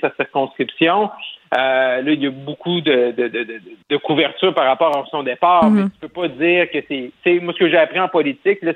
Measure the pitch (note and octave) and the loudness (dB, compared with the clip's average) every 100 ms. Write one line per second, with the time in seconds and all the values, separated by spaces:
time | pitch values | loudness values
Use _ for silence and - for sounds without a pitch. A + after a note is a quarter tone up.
0 | D3 - C3+ C#3+ C3+ - B2+ - E3 F#3+ | -2 -4 -6 -2 -4 -4 -6 0 0 2
1 | G3+ - - - - - C3 C3 C3 B2+ | 0 -6 -16 -16 -4 -2 0 2 0 0
2 | C#3 D3+ C#3 C3 C#3 D3 F3 F3 D#3 B2+ | 0 0 -2 -6 -12 -10 -4 -4 2 2
3 | B2 A#2 A#2+ A2+ A2 A2+ F#2+ - - - | 2 0 -4 -4 -8 -10 -16 -20 -4 -4
4 | - D3 C#3 - F#3+ E3 C3 C3 E3 C#3+ | 0 0 0 0 0 2 0 2 2 0
5 | C#3 D3+ C3+ A#2+ - F3 E3 G#3 G3 - | -4 -6 -6 0 2 4 6 4 2 -6
6 | D3+ F3 E3+ B2+ E3 F3 E3+ D3 - C#3 | -16 -6 -6 -2 0 2 0 -2 -6 -8
7 | B2+ - F3+ F3 F3 E3 E3+ - - - | -8 -6 0 0 0 0 2 4 2 0
8 | F#3 F3 C#3 C3 F#3+ G3+ E3 | 0 0 0 -2 0 0 -2